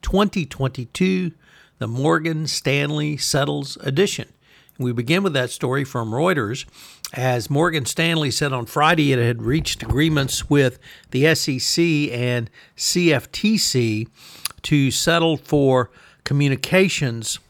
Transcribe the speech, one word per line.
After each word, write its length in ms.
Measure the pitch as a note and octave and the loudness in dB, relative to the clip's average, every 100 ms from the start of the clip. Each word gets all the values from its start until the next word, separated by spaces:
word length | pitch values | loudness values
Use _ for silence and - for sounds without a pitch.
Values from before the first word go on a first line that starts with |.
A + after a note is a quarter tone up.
twenty 440 | - F#3+ G#3 - D3 | 0 0 2 0 -6
twenty-two, 840 | - C3+ C3+ A#2 - F#3 F#3 F3+ - _ - _ _ | -4 -4 -4 -12 -2 0 0 -4 -8 _ -20 _ _
the 100 | A2+ | -8
Morgan 580 | A#2 C#3+ E3 D#3+ D#3+ D#3 | -2 2 2 0 -4 -4
Stanley 720 | - - C#3 C#3+ D3+ D3+ D3 | -4 0 0 0 -2 -4 -4
Settles 600 | - D3 C#3+ D3 C#3 - | -2 0 0 -2 -6 -8
Edition. 500 | - C3+ G3+ - - _ _ _ _ _ | -4 0 0 -2 -12 _ _ _ _ _
We 140 | B2 | -4
begin 320 | A#2+ A#2+ E3+ | -2 0 0
with 80 | G3 | 2
that 180 | C#3 B2 | 0 -2
story 360 | - C3 C3+ C3+ | -4 -2 -2 -2
from 260 | B2+ A2+ | -4 -4
Reuters, 540 | A#2 E3+ E3 G#2 C3 - - - - - | 0 0 0 -2 -6 -10 -18 -20 -16 -12
as 360 | - B2+ B2 G#2+ | -4 -2 -2 -2
Morgan 360 | C#3 F3 D#3+ A#2+ | 0 2 0 -4
Stanley 460 | - E3 E3 D3 | -2 0 0 -2
said 200 | A2 D3 | -2 -2
on 140 | C3 A2+ | -4 -4
Friday 480 | - D3+ E3+ C#3+ | 2 2 4 2
it 60 | B2+ | 2
had 240 | A#2+ A#2 | 2 0
reached 380 | A2 D3+ - - | 0 -2 -2 -6
agreements 680 | A2 B2 D#3+ D3+ C3+ - - | -4 0 2 2 -2 -4 0
with 280 | C#3+ C3 - - - _ | 2 2 0 -20 -20 _
the 140 | B2+ D3 | 2 2
S 220 | D#3 - | 2 0
E 100 | C3 | -2
C 540 | - - E3+ D3+ D3 | -2 2 2 2 0
and 380 | A#2+ B2 B2 A#2 - - - | -2 -2 -2 -4 -12 -20 -6
C 380 | - F3 E3+ | -2 2 4
F 180 | C#3 - | 2 0
T 260 | - G#3 G#3+ | -2 0 2
C 520 | - C3 A#2 G#2+ A#2 _ - - - - | 2 0 0 -2 -4 _ -20 -16 -16 -12
to 280 | - D3+ C3+ | 0 2 4
settle 460 | - - E3+ E3 D3 | 2 2 2 2 0
for 520 | - D3+ C3+ B2+ A#2+ - - _ - | 0 2 4 4 0 -8 -20 _ -2
communications 1120 | C#3+ C#3+ C3+ - F#3 F#3+ - C#3 A#2 A2+ - | 2 2 0 2 4 4 2 -4 -4 -8 -10